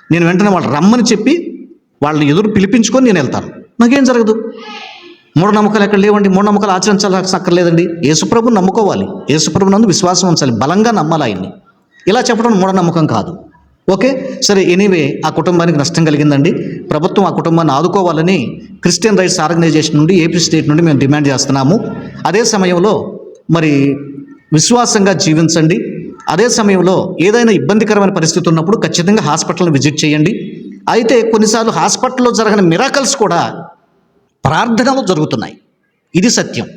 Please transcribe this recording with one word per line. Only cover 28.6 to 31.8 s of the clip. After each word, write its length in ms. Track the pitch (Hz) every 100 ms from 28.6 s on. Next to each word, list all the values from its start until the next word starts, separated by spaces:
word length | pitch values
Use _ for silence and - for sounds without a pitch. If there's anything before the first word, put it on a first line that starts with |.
| 165 220
ఖచ్చితంగా 440 | 165 160 170 214
హాస్పిటల్ని 520 | 151 156 - - 175
విజిట్ 320 | 139 151 - 156
చేయండి. 260 | 151 147 - - - - - -
అయితే 320 | 196 226 247
కొన్నిసార్లు 500 | 214 208 220 233 226
హాస్పిటల్లో 600 | 165